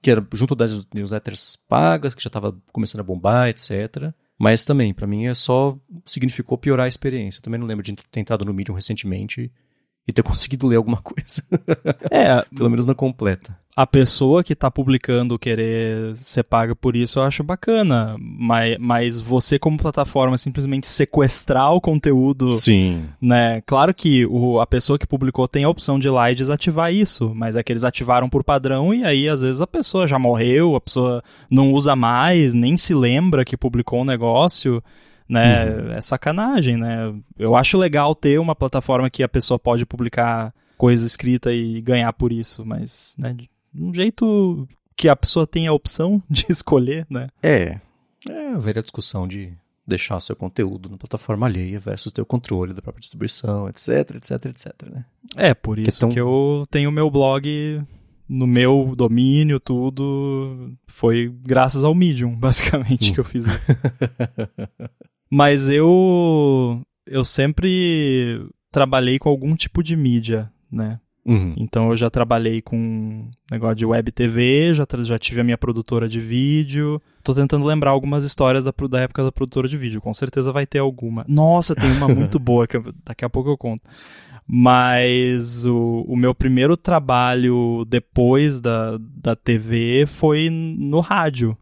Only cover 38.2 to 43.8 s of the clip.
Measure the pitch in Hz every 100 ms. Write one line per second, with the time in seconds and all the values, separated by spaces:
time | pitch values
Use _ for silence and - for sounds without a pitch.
38.2 | 147 147 165 156 135 135 - 127 131 -
39.2 | 127 135 - 123 - 120 120 117 117 -
40.2 | 117 113 110 _ _ _ 127 120 117 -
41.2 | 123 123 123 120 117 113 113 123 117 -
42.2 | 120 113 113 - 110 113 113 - - -
43.2 | 127 123 123 _ _ 143